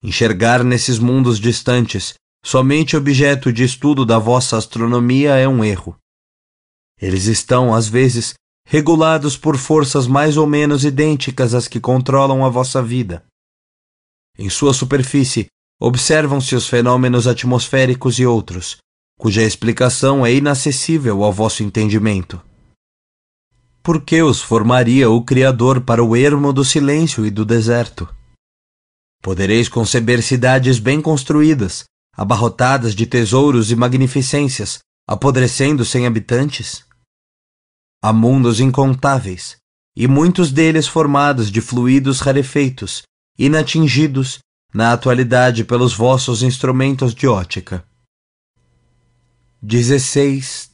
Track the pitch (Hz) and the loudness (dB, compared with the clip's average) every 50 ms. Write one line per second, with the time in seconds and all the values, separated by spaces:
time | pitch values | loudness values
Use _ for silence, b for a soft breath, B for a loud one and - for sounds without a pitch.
0 | - 104 90 - 120 113 110 90 110 117 120 127 123 127 123 120 - - 131 113 | -8 -6 -2 0 0 0 0 2 2 2 2 2 2 2 0 0 0 -2 -2 0
1 | 117 120 123 135 131 123 117 104 101 117 117 - - - 123 123 120 107 - 104 | 0 2 2 2 2 2 0 0 0 -2 -2 -2 -2 -2 0 0 0 -2 -4 -8
2 | - - - _ _ _ _ _ _ - - 131 131 131 143 151 160 156 - 156 | -8 -8 -14 _ _ _ _ _ _ -4 -2 0 2 2 2 0 0 0 -2 -2
3 | 139 139 143 131 147 143 143 131 131 135 123 113 123 135 - - - 143 147 131 | 0 0 2 2 4 2 2 0 0 -2 0 0 0 -2 -2 -2 0 0 0 2
4 | 131 110 113 113 107 110 120 127 123 - - 110 107 - - 113 113 117 120 123 | 2 2 2 0 2 2 0 0 0 -2 -4 -4 -6 -6 -6 -4 -2 -2 0 0
5 | 120 120 127 131 143 147 139 135 131 135 135 123 110 107 101 90 - - 87 _ | 0 2 2 2 2 2 2 2 2 2 2 0 0 0 -2 -4 -8 -14 -18 _
6 | _ _ _ _ _ _ _ _ _ _ _ _ _ _ _ _ _ _ _ _ | _ _ _ _ _ _ _ _ _ _ _ _ _ _ _ _ _ _ _ _
7 | - 95 92 95 92 107 113 - - - 127 123 127 123 113 113 113 107 107 123 | -6 -4 -2 -2 0 0 -2 -2 -2 0 0 2 2 2 2 0 0 0 0 2
8 | 135 131 123 117 113 - - _ _ _ _ _ _ _ - 151 151 147 170 160 | 2 2 2 0 -6 -6 -10 _ _ _ _ _ _ _ -2 0 2 2 2 4
9 | 160 160 160 156 139 147 135 - - 151 151 131 - - 156 156 147 135 - 147 | 4 2 2 0 -2 -4 -6 -4 -2 -2 -2 -2 0 0 2 2 2 2 0 -2
10 | 131 120 135 139 147 156 147 147 156 147 147 147 151 147 147 143 131 147 139 131 | 0 2 2 2 2 2 2 2 2 2 2 0 0 0 0 0 0 0 0 0
11 | 151 156 156 139 - - 127 - 135 117 117 123 117 - - 117 - - 127 131 | 0 0 0 -2 -4 -8 -4 -2 -2 0 0 -2 -2 -4 -8 -8 -2 0 0 0
12 | 127 131 131 135 139 135 135 131 135 131 120 123 127 131 - 135 123 113 120 127 | 0 0 0 2 2 2 2 0 0 0 0 -2 -4 -2 -2 -4 -4 -2 -4 -4
13 | 123 98 87 82 _ _ _ _ _ _ _ _ _ _ _ _ _ _ _ _ | -4 -6 -8 -12 _ _ _ _ _ _ _ _ _ _ _ _ _ _ _ _
14 | _ _ _ _ _ _ _ _ 101 98 - - - 143 135 - - 131 139 139 | _ _ _ _ _ _ _ _ -8 -8 -6 0 0 0 0 0 -2 -2 -2 -2
15 | 131 - - 143 135 131 - 123 104 - _ _ _ _ _ _ - 117 123 123 | -2 0 0 0 0 0 -2 -6 -6 -8 _ _ _ _ _ _ -4 -2 -2 0
16 | - - 160 156 156 143 139 139 131 - - 123 117 - - 120 120 123 123 127 | 0 0 0 0 2 0 -2 -2 -2 -2 -2 -4 -2 -2 0 0 2 2 2 2
17 | 127 127 123 123 117 127 120 123 - 123 123 123 123 - - 135 131 123 127 127 | 2 2 2 2 2 0 0 0 -2 -2 0 0 -2 -2 0 0 2 0 0 -2
18 | - 131 120 120 127 127 120 113 98 - 90 90 87 - - _ _ _ _ _ | -2 -2 0 2 2 2 2 0 -2 -4 -10 -10 -10 -12 -14 _ _ _ _ _
19 | _ _ _ _ - 110 98 107 113 110 101 - - 113 117 - 127 127 123 - | _ _ _ _ -4 -2 0 2 0 0 -2 -2 -4 -4 -2 0 0 0 0 0
20 | - 135 139 139 127 117 123 135 139 147 143 131 - 156 135 131 - - 160 160 | 0 0 2 2 2 2 2 2 2 0 -2 -2 -2 -4 -4 -4 -4 -2 -2 -2
21 | 139 120 104 98 104 104 101 92 110 110 - - 110 104 92 117 107 107 104 107 | 0 -2 -2 0 0 0 0 0 -2 -2 -2 -4 -8 -6 -2 -2 -2 0 0 0
22 | 101 110 104 95 90 - - 90 - - _ _ _ _ _ _ _ _ _ _ | 0 0 -2 -2 -6 -8 -12 -18 -18 -20 _ _ _ _ _ _ _ _ _ _
23 | _ _ _ _ _ _ _ _ _ _ _ _ _ _ _ _ _ - 165 156 | _ _ _ _ _ _ _ _ _ _ _ _ _ _ _ _ _ -2 -2 -2
24 | - - - 160 165 151 127 - - - 113 113 104 117 123 127 123 117 123 135 | -2 0 0 2 4 2 2 0 -2 -2 0 0 2 2 2 2 2 2 4 4
25 | 135 117 110 120 117 - 135 127 131 135 131 113 117 127 131 127 127 127 120 113 | 4 4 4 2 0 0 0 2 4 2 2 2 2 2 2 2 0 0 2 2
26 | 120 113 110 120 131 147 143 143 143 143 135 131 139 131 - 160 143 139 143 151 | 2 2 2 2 4 2 2 2 0 0 2 0 0 0 0 0 0 2 2 0
27 | 165 156 - - 110 107 101 101 107 104 113 117 110 113 120 120 117 - - - | 0 -2 -2 -2 -4 -4 -2 -4 -2 0 0 0 2 0 0 0 -2 -4 -8 -14
28 | 85 - - - - _ _ _ _ _ _ _ _ _ _ _ _ _ _ _ | -14 -14 -14 -20 -20 _ _ _ _ _ _ _ _ _ _ _ _ _ _ _
29 | _ _ _ _ _ 92 95 82 98 95 107 113 120 - - 123 113 101 - 123 | _ _ _ _ _ -8 -4 -2 0 0 2 2 0 0 -2 -4 -4 0 0 -2
30 | 117 110 123 120 113 - 131 127 120 127 131 135 131 131 131 113 104 123 135 151 | 0 2 0 0 0 0 -2 0 2 2 2 2 2 2 0 0 0 0 -2 -2
31 | 151 160 156 143 131 - 147 151 151 156 160 135 104 92 - - - _ _ _ | 0 0 -2 -2 -2 0 0 2 4 4 2 2 -2 -6 -6 -10 -16 _ _ _
32 | _ _ _ - 101 98 120 104 113 117 - - 127 127 135 139 117 117 104 92 | _ _ _ -8 -4 -2 -2 0 0 -2 0 0 0 0 0 0 0 -2 -2 -2
33 | 117 113 - 123 117 101 113 131 139 147 139 120 113 104 120 117 123 123 123 131 | -4 -2 0 0 0 2 2 2 4 4 4 2 2 0 0 0 0 0 2 2
34 | 135 131 131 143 131 - - 143 147 135 131 - 107 95 - - _ _ _ _ | 0 0 0 -2 -4 -2 -2 -2 -2 -2 -4 -6 -8 -10 -10 -14 _ _ _ _
35 | _ - 110 104 - 139 139 131 131 120 127 - 139 139 151 143 120 - - 127 | _ -8 -6 -2 0 0 2 2 0 0 0 0 0 0 0 0 -2 -2 -2 -2
36 | 123 123 117 113 98 - 120 120 135 147 131 - 107 - - - _ _ _ _ | -2 0 -2 -4 -4 -2 -2 -2 -2 -2 -4 -8 -12 -12 -14 -16 _ _ _ _
37 | _ _ _ _ _ _ _ _ _ _ _ _ _ _ _ _ _ _ _ _ | _ _ _ _ _ _ _ _ _ _ _ _ _ _ _ _ _ _ _ _
38 | - 110 110 113 113 117 131 135 127 120 117 107 127 135 127 143 139 135 131 131 | -2 0 2 4 4 4 4 4 4 2 2 2 2 2 2 2 2 2 2 0
39 | - 139 135 131 98 98 90 90 - - - _ _ _ _ _ _ _ _ - | 0 0 0 0 -2 -6 -10 -12 -14 -16 -18 _ _ _ _ _ _ _ _ -2
40 | 117 127 135 143 156 175 175 185 180 151 131 147 160 160 160 160 151 - - 165 | 2 2 4 4 4 2 2 2 0 0 2 2 2 2 2 2 0 0 0 0
41 | 160 143 143 143 143 147 143 127 113 104 98 113 110 - - 123 123 123 131 139 | 0 2 2 2 2 2 0 0 -2 -2 -2 -4 -4 -2 -4 -2 2 4 4 4
42 | 135 135 135 131 - 135 135 139 135 131 - 147 143 131 127 - 107 95 - - | 2 2 -2 -2 0 0 0 0 -2 -2 -2 -2 -2 -2 -2 -6 -12 -12 -12 -14
43 | - _ _ _ _ _ _ _ - 139 151 156 151 127 - 160 160 147 117 127 | -14 _ _ _ _ _ _ _ 0 2 2 2 0 0 0 0 0 2 2 2
44 | 156 151 135 135 135 131 - - _ _ _ _ _ _ _ 104 110 117 120 120 | 0 0 0 -2 -4 -4 -6 -14 _ _ _ _ _ _ _ 0 0 2 0 0
45 | - 131 123 120 131 120 123 123 123 127 123 113 113 92 123 120 123 123 92 92 | 0 0 0 0 0 2 2 2 2 2 2 0 -2 -2 0 0 0 0 0 0
46 | 113 123 131 131 131 - 123 107 120 131 123 - - 131 127 131 131 135 139 131 | 2 2 2 2 0 -2 -4 -2 0 -2 -2 -2 -2 -2 0 0 0 0 0 0
47 | 135 127 113 - - 135 117 98 92 - - - 90 - - 90 87 _ _ _ | -2 -4 -2 0 0 0 0 0 -2 -6 -8 -12 -10 -10 -10 -12 -12 _ _ _
48 | _ _ _ _ _ _ _ _ _ _ _ _ _ _ _ _ _ _ _ _ | _ _ _ _ _ _ _ _ _ _ _ _ _ _ _ _ _ _ _ _
49 | _ _ _ _ _ _ _ _ _ _ _ _ - 104 110 120 120 117 135 139 | _ _ _ _ _ _ _ _ _ _ _ _ -10 -2 0 0 2 2 0 0
50 | 131 - - 143 143 143 135 135 131 - - - - - | 0 -2 -2 0 0 0 0 -4 -6 -10 -14 -16 -18 -20